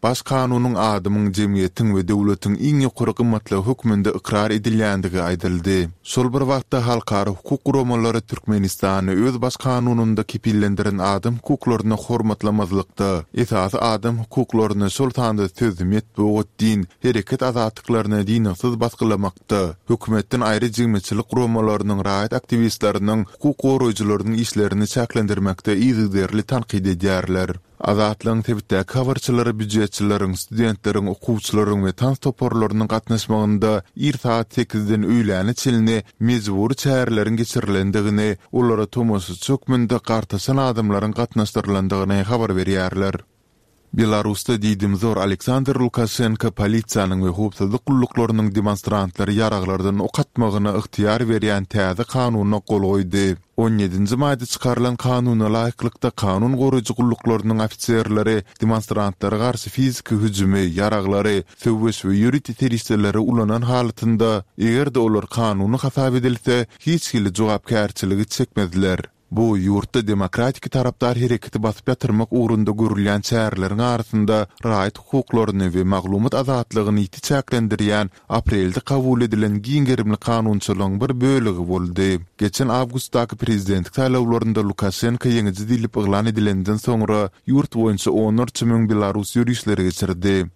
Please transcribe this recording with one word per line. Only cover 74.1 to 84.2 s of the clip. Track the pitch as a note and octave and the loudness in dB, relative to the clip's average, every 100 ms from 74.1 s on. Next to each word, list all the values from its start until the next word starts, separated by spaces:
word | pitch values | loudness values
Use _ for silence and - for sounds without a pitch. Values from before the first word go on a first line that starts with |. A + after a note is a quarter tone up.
| A2 G#2 A2 G2+ - | 0 2 2 0 -6
raýat | A#2 G#2 G2 - | -2 0 0 -4
hukuklaryny | - C#3 - A#2 G#2+ G2 F#2 | -4 -4 0 0 0 0 0
we | F2 | 0
maglumat | F#2 G2 F#2 G2 A2+ | 0 0 -2 -2 0
azatlygyny | B2+ C3+ B2+ A#2 A2 G#2 G#2 | -2 -2 -2 -2 -2 0 0
ýiti | G2 - - | -2 -6 -2
çäklendirýän | C#3+ - B2 A2 G#2 G#2 G#2 G2+ - _ | -2 0 -2 0 0 0 0 -2 -8 _
aprelde | A2+ - G#2 F#2 F2+ | -2 0 0 0 -2
kabul | - C#3 B2+ B2 A#2+ | -2 0 2 2 2
edilen | G#2+ G#2+ G#2 | 0 0 -2
giň | A2 D3 | -2 0
gerimli | C3+ B2+ G#2+ G#2 | 2 2 0 -2
kanunçylygyň | - A#2 A2 G#2 - G2 G2 G2 | 0 0 2 0 0 -2 0 0
bir | B2+ B2 | -2 0
bölegi | C3 C3+ A2 F2+ F2 | 2 2 2 -2 -2
boldy. | F#2 F2+ F2 F#2+ F2+ F2+ - | -2 -2 0 0 0 -4 -4
Geçen | G#2 - C3 | -2 0 0
awgustdaky | B2 B2 B2+ - B2 A#2 A2 | 0 0 -4 -2 -2 -2 -2
prezidentlik | A#2+ G#2 F#2+ F#2+ E2+ - | -2 0 0 -2 -2 -2
saýlawlarynda | C3 B2+ | 0 2